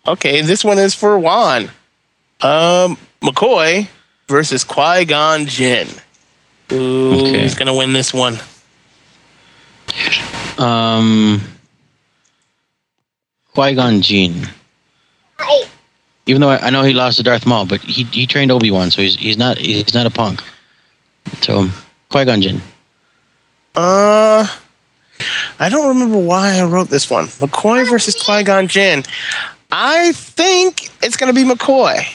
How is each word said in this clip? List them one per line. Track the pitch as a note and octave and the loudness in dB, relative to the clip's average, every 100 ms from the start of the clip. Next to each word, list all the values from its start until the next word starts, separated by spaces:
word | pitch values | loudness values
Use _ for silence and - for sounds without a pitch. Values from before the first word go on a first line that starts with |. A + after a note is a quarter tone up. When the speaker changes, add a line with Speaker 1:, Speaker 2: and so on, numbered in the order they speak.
| - | -4
Speaker 1:
Okay, | F3+ D3 C#3+ | -2 0 0
this | D#3 G#3 | 0 0
one | G#3+ G3 | 2 2
is | G3 | 2
for | - G#3 G#3 | 0 0 2
Juan. | E3 G3+ G3+ B2+ G2 - _ _ _ _ _ _ | 2 2 2 0 -4 -12 _ _ _ _ _ _
Um, | C3+ D3+ E3+ F3+ F3+ E3+ - _ | 0 2 2 2 2 -2 -14 _
McCoy | D3 C3+ A3 G#3+ D#3+ F3+ G#3 - _ _ - | -4 0 2 2 2 0 -4 -12 _ _ -2
versus | C#3 D#3 C3 | -2 0 -4
Qui-Gon | - - D3+ F3+ E3+ D3+ D#3 D#3 D3 | -4 0 2 2 2 2 2 0 -2
Jinn. | B2+ B2+ A#2+ E2 - - _ _ _ _ _ _ | -2 0 0 -2 -10 -20 _ _ _ _ _ _
Who's | C3 C3 C3 C3 C3 C3+ C3+ C3+ | -4 -2 0 2 2 2 0 -2
Speaker 2:
Okay. | C3 | -2
Speaker 1:
gonna | C3+ | -2
win | C3 C3 | 0 0
this | C3 B2+ | 0 -2
one? | C3 B2 A2+ - - _ _ _ _ _ _ _ _ _ _ _ _ - - - - - - - - | -2 -2 -4 -12 -20 _ _ _ _ _ _ _ _ _ _ _ _ -14 -8 -4 -4 -6 -12 -12 -4
Speaker 2:
Um, | B2 A#2 A2+ A2+ A2+ A2 G#2+ G#2 G2+ - _ _ _ _ _ _ _ _ _ _ _ _ _ _ _ _ _ _ _ | -2 0 0 2 2 2 2 0 -6 -16 _ _ _ _ _ _ _ _ _ _ _ _ _ _ _ _ _ _ _
Qui-Gon | - C#3 C3 B2 G#2 | 0 0 2 2 2
Jinn. | F2 G2+ F2+ E2+ - - _ _ _ _ _ _ _ - - - A#4 - _ _ _ _ - | 2 2 0 -2 -10 -14 _ _ _ _ _ _ _ -12 0 0 0 -12 _ _ _ _ -2
Even | C3+ | 2
though | C#3+ | 4
I, | C3+ A#2 | 2 0
I | |
know | C3+ | 2
he | C3+ | 2
lost | B2+ B2+ A#2+ | 2 0 0
to | |
Darth | A2+ A#2+ B2 | 0 0 0
Maul, | A#2 F#2+ | -2 -2
but | G2+ | -6
he, | - A#2 | -6 -6
he | A#2 A#2 B2 | -6 -4 -4
trained | C#3+ C3+ | 0 2
Obi-Wan, | B2+ A2 F#2+ F2+ | 2 2 0 0
so | F#2 | -2
he's, | G2 F2+ | -2 -2
he's | G#2+ G#2+ | -4 -2
not, | B2 - | -2 -2
he's | - G#2 G#2 | -4 -4 -2
not | A#2+ A#2 | 0 -2
a | |
punk. | A2+ A2 - - - _ _ _ _ _ _ - - | -2 -4 -4 -12 -20 _ _ _ _ _ _ -18 -8
So, | - G2+ F#2+ F#2+ - _ _ | -2 0 -2 -4 -14 _ _
Qui-Gon | C#3+ C3 A2 | 0 2 2
Jinn. | F#2+ F#2+ - _ _ _ _ _ _ _ _ _ _ | 0 -4 -10 _ _ _ _ _ _ _ _ _ _
Speaker 1:
Uh, | - F3 G3 G#3 G#3+ G#3+ G#3+ G#3 - _ _ _ _ _ _ - - - - | -2 0 2 4 4 4 4 2 -6 _ _ _ _ _ _ -8 -8 -10 -6
I | E3 | -2
don't | C4+ D4 | 0 0
remember | B3+ B3 G#3+ | 0 0 0
why | F3 F#3 G3 F#3 | 0 0 2 0
I | |
wrote | F3+ F3 F3+ | 0 0 0
this | C#3 - | -2 0
one. | A#2 D#2 | -2 -2
McCoy | - C#3 - G#3 A#3+ B3 | -4 -4 0 0 2 2
versus | A#3+ G#3+ G#3 | 0 0 -4
Qui-Gon | A3 G#3 G3+ G3 F#3+ | -2 0 2 2 2
Jinn. | F#3+ G3 D3 - - - - - - _ | 2 2 0 -2 -10 -10 -8 -10 -14 _
I | E3 A#3+ D#4+ F4 | -4 0 2 0
think | - - - F4 F#4 F#4 - - - | 0 -8 -2 2 2 2 -2 -12 -6
it's | A3+ A#3+ | -6 0
gonna | C4 | 2
be | B3+ | 4
McCoy. | C4 B3 - C4+ G3 - - | 2 0 0 2 2 0 -6